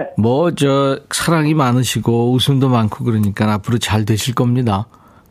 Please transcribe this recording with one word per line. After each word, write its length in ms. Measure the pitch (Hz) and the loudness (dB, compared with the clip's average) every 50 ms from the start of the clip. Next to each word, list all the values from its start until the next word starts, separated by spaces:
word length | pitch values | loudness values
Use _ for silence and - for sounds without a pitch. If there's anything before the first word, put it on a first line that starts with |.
| 147 - - | 0 -2 -2
뭐, 340 | - 107 117 123 143 170 170 | 0 0 2 2 2 0 0
저, 460 | 151 - 143 139 135 139 139 139 135 - - - | 0 0 0 2 2 2 0 0 -2 -4 -8 -8
사랑이 440 | - - - - 170 165 151 147 156 | -8 -6 -2 0 0 2 2 2 2
많으시고 800 | 156 139 123 120 127 123 104 - 117 104 120 117 117 117 123 | 2 2 2 2 2 0 0 -2 -2 0 0 2 2 2 2
웃음도 360 | 127 127 135 143 139 131 135 131 | 2 2 2 2 2 2 2 2
많고 360 | 127 117 110 104 - - 123 | 2 2 0 0 -2 -4 -4
그러니까 480 | 123 113 107 107 101 98 - 110 107 | -2 0 0 0 0 0 0 0 0
앞으로 260 | 107 104 104 - 117 113 | 0 -2 -2 -2 -2 -2
잘 260 | - - 101 107 107 | -2 -2 -2 -2 0
되실 280 | 101 113 104 - - 117 | 0 -2 -2 -2 -4 -2
겁니다. 520 | - 127 120 123 127 127 113 101 95 110 - _ - _ - - - _ _ | 0 0 0 0 0 0 0 -2 -2 -4 -6 _ -20 _ -20 -20 -20 _ _